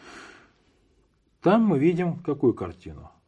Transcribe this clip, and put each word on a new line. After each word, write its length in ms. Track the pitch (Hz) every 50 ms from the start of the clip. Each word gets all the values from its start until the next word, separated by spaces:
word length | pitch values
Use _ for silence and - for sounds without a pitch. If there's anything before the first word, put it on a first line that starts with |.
| - - - - - - - - _ _ _ _ _ _ _ _ _ _ _ _ _ _ _ _ _ _ _ _
Там 240 | - 170 202 233 226
мы 140 | 208 160 131
видим 380 | 143 175 175 170 180 170 - -
какую 360 | - 151 147 151 - 120 -
картину? 560 | - 98 85 - - - 87 76 71 76 - _ _ _